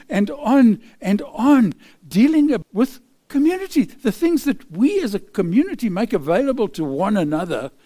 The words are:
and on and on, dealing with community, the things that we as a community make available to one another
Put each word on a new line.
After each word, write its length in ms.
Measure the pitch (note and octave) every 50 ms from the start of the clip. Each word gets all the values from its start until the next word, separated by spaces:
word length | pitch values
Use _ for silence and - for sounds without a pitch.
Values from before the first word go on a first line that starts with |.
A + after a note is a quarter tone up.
| - -
and 200 | C4 F#3+ G3+ G3+
on 500 | - - - G#3+ B3+ C#4 C4 A#3 G3+ - - - _ _
and 220 | - F#3 G3+ G3+ -
on, 500 | - - - A3+ C#4 D4 C4 A#3 F3+ - - - - _ _ -
dealing 480 | C#3+ C3+ F#3 A#3 D4 D#4+ D#4 D4 D4+ C4+ G3+ - - -
with 280 | F#3 B3 - - - _ _ _ _ _ -
community, 560 | - C#4+ C#4+ D#4+ F4+ F#4 G4 F#4+ - D#4+ G#3
the 280 | - - - - - F#3+
things 320 | - E4 E4+ E4+ D4 -
that 260 | F#3 - - - -
we 300 | D#3+ E3+ A#3 D4 G#4 G4
as 140 | F4 A3+ G3
a 40 | F#3+
community 680 | - - - - F#3 E3+ E3+ A#3 D#4 G4 F4+ - - A3
make 240 | F3 F3+ A#3 A#3 -
available 560 | F#3+ C#3 C#3+ E3+ G3 C#4 C#4 B3+ - A3 F#3
to 160 | - - D#3
one 320 | C#3+ C3+ C#3 F3+ G3+ G#3+
another 540 | G3+ E3 D3 D3+ D#3 F3+ F3 D3+ A2 A#2+ C#3 - _ _